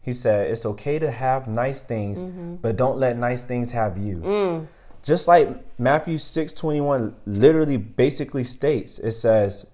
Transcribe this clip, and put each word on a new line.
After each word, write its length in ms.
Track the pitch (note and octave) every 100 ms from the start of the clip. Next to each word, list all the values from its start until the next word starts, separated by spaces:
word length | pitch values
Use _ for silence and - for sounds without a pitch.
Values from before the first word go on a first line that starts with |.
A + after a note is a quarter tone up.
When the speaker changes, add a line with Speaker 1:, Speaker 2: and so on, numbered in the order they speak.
| -
Speaker 1:
He 60 |
said, 360 | B2 A#2 G#2 G2
"It's 160 | A2+ A2
okay 320 | G#2 C#3+ D3+
to 140 | D3+
have 360 | A2+ C3 C3 B2
nice 340 | A2 C3 C3+ -
things, 300 | A2+ G#2 C3
Speaker 2:
Mm-hmm. 320 | F#3 F3+ E3+ F3
Speaker 1:
but 120 | A#2 G2+
don't 160 | B2+ B2+
let 180 | C3 A#2+ A#2+
nice 140 | B2
things 260 | - B2 A#2
have 240 | A#2+ A2 F2+ G#2
you." 100 | E2
Speaker 2:
Mm. 500 | D#3+ G#3 G3 E3 D#3 - - -
Speaker 1:
Just 240 | - F3 -
like 200 | E3+ C3+ B2 - -
Matthew 400 | B2 D3+ E3 D#3
six 360 | - D#3+ D3+
twenty-one 640 | - D#3+ D3+ C#3+ C3+ G#2+ - -
literally 520 | G2+ C3+ D#3+ D3+ C3
basically 680 | G2+ - C3 C#3 C#3 C#3 A#2 -
states, 400 | C#3+ C3 - -
it 120 | A2+
says 560 | A2 A#2 A2 G2+ G2 -